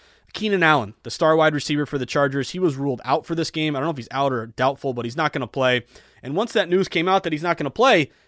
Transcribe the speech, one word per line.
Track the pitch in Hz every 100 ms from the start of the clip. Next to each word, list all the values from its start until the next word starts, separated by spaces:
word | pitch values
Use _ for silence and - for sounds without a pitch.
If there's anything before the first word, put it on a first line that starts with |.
| _ _ _
Keenan | - 214 196
Allen, | 165 151 104 -
the | 117
star | - 160
wide | 160 156
receiver | 147 - 147 147
for | 143
the |
Chargers, | 123 151 143 139 127
he | 180
was | 180 135
ruled | 143 120 127
out | 151
for | 151
this | 165 160
game. | 160 156
I | 143
don't | 156
know |
if | 139
he's | 113
out | 135 139
or | 127
doubtful, | 113 117 131 143 139
but | 120 117
he's | 135
not | 151
gonna | 147 120
play. | - 131 123 - - _ _
And | - 156
once | 226
that | 220 170
news | 180 185
came | 170 175
out | 190
that | 170
he's | 156
not | 175 165
gonna | 147
play, | - 247 196 139 _